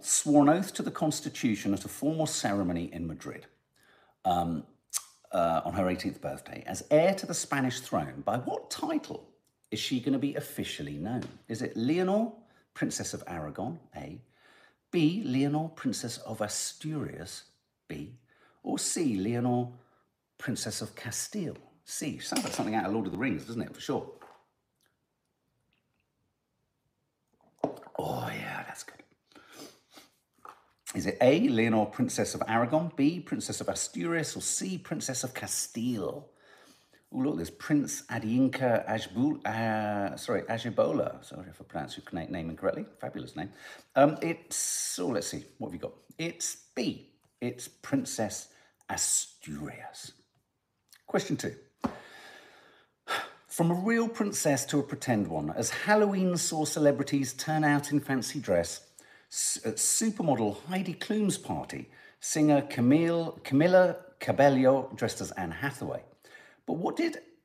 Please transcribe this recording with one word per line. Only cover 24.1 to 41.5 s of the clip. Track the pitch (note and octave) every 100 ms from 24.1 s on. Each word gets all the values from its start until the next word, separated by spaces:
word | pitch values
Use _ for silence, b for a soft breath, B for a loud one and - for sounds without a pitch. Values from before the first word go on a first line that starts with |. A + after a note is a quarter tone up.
| - - - _ _ _ _ _ _ _ _ _ _ _ _ _ _ _ _ _ _ _ _ _ _ _ _ _ _ _ _ _ _ _ _ - - - -
Oh, | - - A#2
yeah, | - - - -
that's | -
good. | - - - _ _ B B B B B B B B _ _ _ - - _ _ -
Is | - F#2
it | -
A, | B2 D#3+ C4
Leonor, | A2+ A2+ A2 G2+
Princess | - B2 - G#2
of | G2+ -
Aragon, | A2+ A#2+ D#3 E3+
B, | - C#3+ F3
Princess | - B2+ - -
of | -
Asturias, | - - - E3+ E3 D3 -
or |
C, | - - F#3+ F3+
Princess | - D3+ - B2+
of | B2
Castile? | - G#2 - - A#2 B2 A2+ E2+ D3+ - b b b b b b b b
Oh, | -
look, | C3 -
there's | -
Prince | - - D3 - -
Adinka | - A#2 A2 B2 C3 - B2+ A2 -
Ajbul-, | A2 - G#2 C#3+ - -
uh, | A2 A2+ G#2+ G#2 G#2 G2 -
sorry, | - G2
Ajibola. | - A2+ A#2+ - - - - -
Sorry | - -
if | -